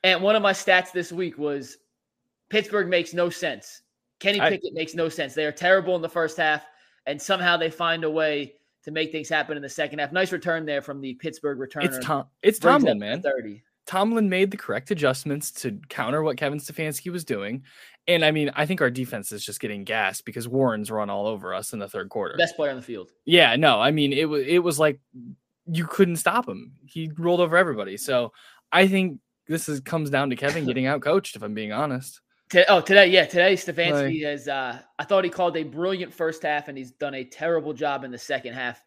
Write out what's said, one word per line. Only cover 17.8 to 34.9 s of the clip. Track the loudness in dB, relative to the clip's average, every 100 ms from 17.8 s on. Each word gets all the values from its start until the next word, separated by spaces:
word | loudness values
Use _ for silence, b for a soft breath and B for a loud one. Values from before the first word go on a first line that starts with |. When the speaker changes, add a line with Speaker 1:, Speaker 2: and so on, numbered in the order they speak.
| B B 2
Speaker 2:
And, | 4
I | 4
mean, | 2 0
I | -2 -2
think | 2
our | 0
defense | 0 -6 -8 -10
is | -10
just | -10 -8
getting | -8 -8
gassed | -4 0 0 -2 -10
because | -10 -4
Warren's | 0 2 0 -4
run | -4 -2
all | -2 -4
over | -4 -6
us | -8 -6
in | -10
the | -8
third | -8 -8
quarter. | -6 -6 -2
Speaker 1:
Best | -2 0
player | -4
on | -4
the |
field. | -10 -12 -14 _
Speaker 2:
Yeah, | 2 6 6 6
no, | 4 6
I | 2
mean, | 2 0
it | 0 0
wa-, | -2
it | 2 2
was | 2 2
like | 2 0 _ -20 -18 -18 _ _ -6
you | -4 -4
couldn't | 2 2 4
stop | 0 0 -4
him. | -12 -14 -20
He | -16 -10 -8 -4
rolled | 0 2
over | 4 4
everybody. | 2 0 -6 -8
So | 0 0 0 b b b _
I | 4 6
think | 4 0 -4 _ _ -6
this | -6 -4
is, | -6
comes | -4 -4 0
down | 0 0
to | -2
Kevin | -2 -2
Speaker 1:
<laughs> | -2
Speaker 2:
getting | -2
out | 0 0
coached, | 2 0 0 -10
if |
I'm | -8
being | -6 -6
honest. | -4 -2 -4 -8 -20 _ _ _
Speaker 1:
To-, | 6 8
oh, | 6
today, | 8 8 10
yeah, | 8
today | 4 4 4
Stefanski | 4 -2 -2 0 2 0 -2
Speaker 2:
Like |
Speaker 1:
has, | -4 -6 -6
uh, | -4 -4 -8 _